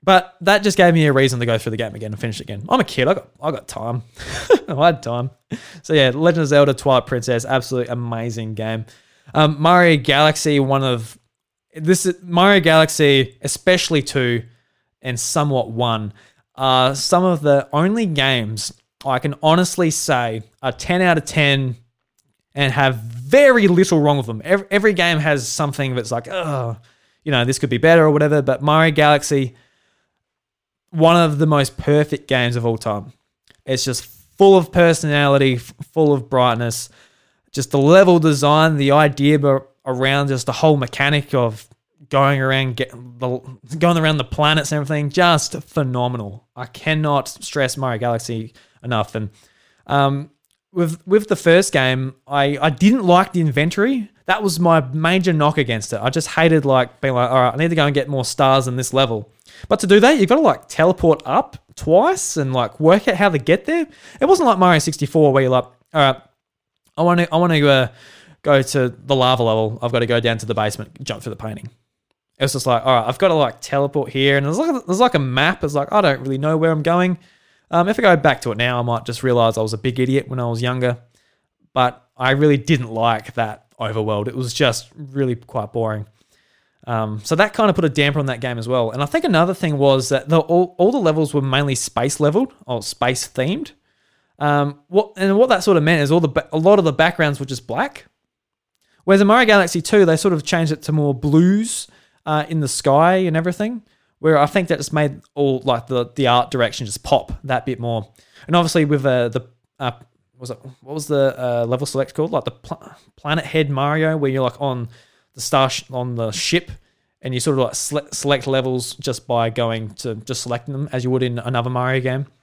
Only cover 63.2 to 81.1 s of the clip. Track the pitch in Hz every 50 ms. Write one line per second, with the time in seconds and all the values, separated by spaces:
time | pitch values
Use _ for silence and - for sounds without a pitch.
63.2 | 202 202 170 143 117 - 156 - - - 320 339 320 302 - _ - - - -
64.2 | - 294 381 349 330 247 214 185 185 180 175 156 - - 151 - 151 139 - 160
65.2 | 156 147 131 135 135 127 127 127 123 - _ _ _ _ - 156 143 135 131 -
66.2 | _ _ _ _ _ _ _ _ _ _ _ _ _ _ _ - 165 175 175 175
67.2 | 175 - 156 160 175 175 165 151 143 143 139 131 127 117 - - - - - -
68.2 | _ _ - _ _ 147 143 135 131 - - 143 127 123 120 - - - 139 131
69.2 | 127 127 127 123 120 113 110 110 110 107 110 - - 120 117 120 120 113 120 117
70.2 | 110 117 117 110 110 107 117 110 107 107 101 - 104 - _ - 139 - 110 110
71.2 | - 120 107 - - 110 110 - - 117 _ _ _ _ _ _ _ _ _ _
72.2 | _ _ _ _ 143 127 - 135 - 131 123 117 - 131 131 120 113 113 131 -
73.2 | 196 190 165 156 143 120 110 - - - - 139 139 143 143 151 135 - - 135
74.2 | 135 139 139 139 139 143 160 208 311 330 311 254 - - 180 190 247 240 - 156
75.2 | 139 131 123 131 143 160 190 - - 147 147 147 143 - - 208 196 160 139 127
76.2 | 123 135 135 135 139 151 160 156 160 165 160 156 147 165 170 175 180 185 180 -
77.2 | _ _ _ _ _ _ _ _ _ _ - 170 175 190 214 - 240 202 175 160
78.2 | 135 156 131 - - 127 110 104 120 123 123 123 120 120 117 113 113 - 123 -
79.2 | - 131 123 120 117 113 113 - 110 110 113 107 - 131 120 127 127 127 135 135
80.2 | 135 - 131 127 123 117 117 113 120 123 127 127 123 123 120 117 _ _